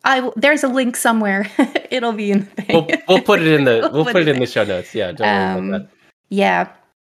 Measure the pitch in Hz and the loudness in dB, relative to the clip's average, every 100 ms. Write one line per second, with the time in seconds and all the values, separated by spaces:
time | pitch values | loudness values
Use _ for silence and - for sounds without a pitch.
0 | - 262 254 220 277 294 277 262 247 247 | -2 0 -2 0 2 2 0 -2 -2 -2
1 | 240 226 208 196 202 - 269 - - 254 | 0 0 0 -2 -2 0 0 -2 -6 -4
2 | 233 214 202 196 196 - - 165 151 330 | -4 -4 -2 -2 -2 -8 0 0 2 -2
3 | - 185 - 196 160 151 135 113 311 143 | 2 2 4 2 4 4 4 2 2 0
4 | 160 196 156 131 123 117 101 90 - 113 | 0 2 2 0 -2 -2 -2 -4 -6 -6
5 | 92 - 208 101 95 185 190 196 196 _ | -6 -2 0 0 0 -4 -4 -6 -8 _
6 | _ _ _ 196 196 180 185 - _ _ | _ _ _ 0 0 0 -4 -10 _ _
7 | _ | _